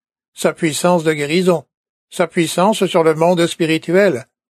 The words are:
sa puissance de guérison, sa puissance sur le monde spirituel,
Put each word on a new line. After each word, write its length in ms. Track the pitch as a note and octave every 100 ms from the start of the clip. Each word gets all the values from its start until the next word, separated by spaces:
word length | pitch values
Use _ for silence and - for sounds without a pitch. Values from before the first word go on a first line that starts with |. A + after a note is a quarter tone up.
| _ _ _
sa 200 | - F#3
puissance 500 | - E3 C#3+ F3 F3+
de 80 | D#3
guérison, 540 | D#3 C#3+ E3+ F#3 E3+ - _ _ _ _
sa 160 | - E3+
puissance 600 | - D#3+ - F#3+ G#3+ F#3
sur 180 | F3+
le 120 | D#3+ D#3
monde 300 | E3 F3+ E3+
spirituel, 800 | - D#3+ D#3+ - F3 G3+ B2+ B2 _ _